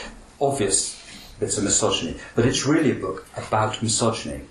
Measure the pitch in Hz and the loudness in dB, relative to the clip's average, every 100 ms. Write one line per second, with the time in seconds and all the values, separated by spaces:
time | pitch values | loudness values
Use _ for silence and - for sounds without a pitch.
0 | - - - - 139 - 101 - - - | -12 -16 -14 -2 0 2 2 2 0 -8
1 | - - - - 104 104 101 104 104 - | -16 -18 -16 -6 -2 0 2 2 2 0
2 | 82 - - - 120 - 127 160 147 110 | -2 -8 -6 2 2 2 2 4 4 2
3 | 92 - - - - 110 107 - - - | -2 -6 -10 -12 -2 2 2 0 0 2
4 | 117 110 - 67 - | 2 0 -4 -10 -12